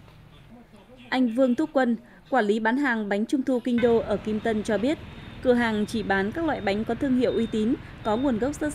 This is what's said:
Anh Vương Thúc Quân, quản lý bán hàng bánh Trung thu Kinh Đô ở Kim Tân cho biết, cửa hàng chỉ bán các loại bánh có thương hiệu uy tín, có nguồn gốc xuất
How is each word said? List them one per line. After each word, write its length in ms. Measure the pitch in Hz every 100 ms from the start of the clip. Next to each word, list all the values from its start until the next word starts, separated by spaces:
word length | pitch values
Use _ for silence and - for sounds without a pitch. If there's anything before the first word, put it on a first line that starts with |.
| - - - - - 240 - 208 - - -
Anh 260 | 254 247
Vương 200 | 226 269
Thúc 160 | 240 311
Quân, 240 | 277 247 233 - - -
quản 140 | 262
lý 160 | 208 220
bán 160 | 220 247
hàng 320 | 285 226 208
bánh 180 | 202 220
Trung 160 | 285
thu 180 | 262 254
Kinh 200 | 254 240
Đô 160 | 233 226
ở 200 | - 196
Kim 240 | 214 214
Tân 220 | 226 220
cho 160 | 208 208
biết, 200 | 240 320 - - - -
cửa 100 | 262
hàng 340 | 240 233 214 208
chỉ 160 | 226
bán 300 | 190 196 196
các 120 | 240
loại 160 | 330 254
bánh 240 | 196 202
có 100 | 220
thương 220 | 233 285 254
hiệu 160 | 226
uy 140 | 151 226
tín, 280 | 226 214 285 - -
có 120 | 226 214
nguồn 220 | 277 220
gốc 160 | 247
xuất 180 | 294 302